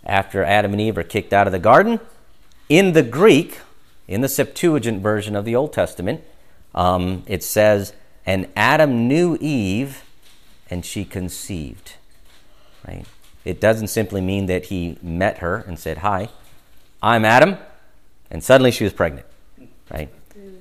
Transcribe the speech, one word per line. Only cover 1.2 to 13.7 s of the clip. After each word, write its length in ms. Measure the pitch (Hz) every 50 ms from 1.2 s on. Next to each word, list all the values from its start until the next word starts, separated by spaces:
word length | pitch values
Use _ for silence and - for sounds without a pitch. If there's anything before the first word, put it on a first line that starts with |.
| 92 - 101
out 140 | 98 101
of 60 | 98 92
the 60 | 92
garden, 400 | 80 107 123 160 196 226 233 220 - - - - - - - - - - - - - -
in 220 | 143 170 196 190
the 100 | 165 160
Greek, 600 | 139 117 113 139 190 226 165 135 175 - - - - - - - - _ - - -
in 140 | - 90 104
the 80 | 135 131
Septuagint 720 | - - 135 - - - - 175 156 143 110 117 110 95
version 340 | 98 107 107 107 101 107 104
of 100 | 101 104
the 100 | 117 113
Old 180 | 123 147 151 -
Testament, 480 | - 90 85 - - 90 98 139 160 - - - - - - - - - - -
um, 480 | - 90 90 92 90 90 92 95 90 -
it 160 | - 98 85
says, 520 | - - - 107 107 107 107 101 98 - - - - - - - -
"And 220 | - 95 95 90 - -
Adam 520 | 101 107 123 147 156 156 143 127 117 117
knew 300 | 120 139 160 175 175 156 -
Eve, 640 | - 151 151 127 104 92 95 110 135 139 135 - - - - - - - - - - - - - - -
and 160 | 90 90 85
she 200 | - - 104 98
conceived," 880 | - - 98 90 87 - - - - 104 85 76 65 53 - - - - - - - - - - - - - - - - - - - - - -
right? 180 | - 87 90 90 - - - - - - - -
It 140 | - 90 80
doesn't 260 | - 104